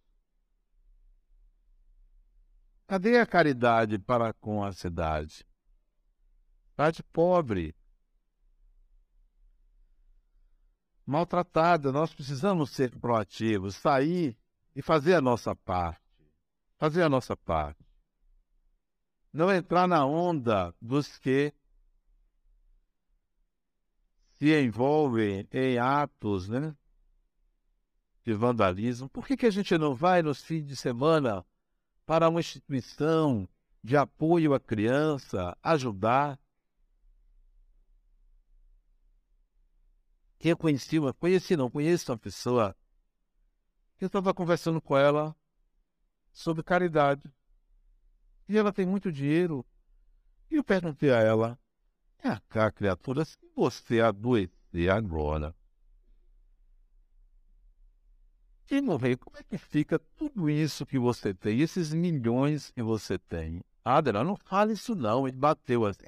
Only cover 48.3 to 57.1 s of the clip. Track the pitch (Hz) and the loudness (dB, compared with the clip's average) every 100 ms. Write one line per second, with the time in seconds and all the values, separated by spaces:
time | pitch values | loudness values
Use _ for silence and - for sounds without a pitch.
48.3 | _ - 214 208 196 180 196 185 139 139 | _ -2 2 2 0 -2 -2 -4 -4 0
49.3 | 156 180 143 - _ _ _ _ _ _ | 2 0 -4 -10 _ _ _ _ _ _
50.3 | _ - 311 - 190 175 143 147 120 110 | _ -4 -2 2 0 -2 0 4 6 6
51.3 | 110 113 120 _ _ _ _ _ _ 269 | 4 0 -4 _ _ _ _ _ _ -6
52.3 | 113 - 110 110 - 101 90 - 131 156 | -6 -4 0 0 0 -2 -2 -4 -4 -4
53.3 | - - - 151 - - 117 113 101 117 | -8 -10 -2 -2 -2 -2 2 2 2 0
54.3 | 120 87 _ _ 87 87 101 104 78 76 | 0 0 _ _ -2 0 0 -2 -4 -2
55.3 | 76 76 - _ _ _ _ _ _ _ | -4 -6 -12 _ _ _ _ _ _ _
56.3 | _ _ _ _ _ _ _ _ | _ _ _ _ _ _ _ _